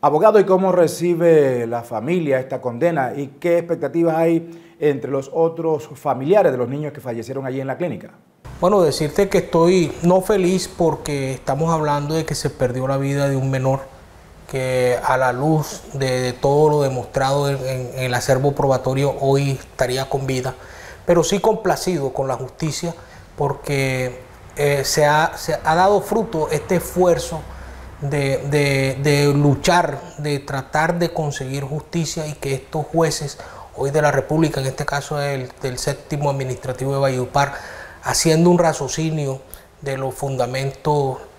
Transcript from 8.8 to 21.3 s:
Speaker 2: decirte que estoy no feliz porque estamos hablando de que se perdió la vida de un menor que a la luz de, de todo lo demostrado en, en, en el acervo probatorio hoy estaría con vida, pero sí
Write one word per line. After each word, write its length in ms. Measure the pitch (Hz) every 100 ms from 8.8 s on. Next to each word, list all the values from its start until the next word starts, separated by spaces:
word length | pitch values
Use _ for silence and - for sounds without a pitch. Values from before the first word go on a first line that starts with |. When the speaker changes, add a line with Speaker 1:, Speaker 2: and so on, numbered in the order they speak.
Speaker 2:
decirte 480 | 165 135 151 143 196
que 80 | 190
estoy 580 | 170 170 165 190 160 -
no 200 | 170 185
feliz 460 | 185 208 175 190 -
porque 680 | - 165 143 - 143 135 131
estamos 360 | - 139 160
hablando 440 | 165 151 147 143 160
de 100 | 156
que 80 |
se 160 | 147 143
perdió 380 | - 123 123 131
la 100 | 139
vida 320 | 139 139 139
de 60 | 135
un 160 | 135
menor 300 | 135 131 135 - - - - - - -
que 480 | 135 131 127 127 120 -
a 120 | 131
la 160 | 127
luz 500 | 123 147 156 143 - -
de, 280 | 139 131 127
de 120 | 127
todo 340 | 123 139 143 151
lo 100 | 151
demostrado 680 | 139 127 113 - 135 143 139
en, 100 | 139
en, 340 | 131 131 123
en 100 | 135 131
el 80 | 123
acervo 380 | - 131 143
probatorio 600 | 139 139 127 - 131 139 127
hoy 320 | 139 139 139
estaría 580 | 131 - - 127 131 135
con 160 | 139 135
vida, 300 | 131 131 - - - - - -
pero 180 | 175
sí 140 | 165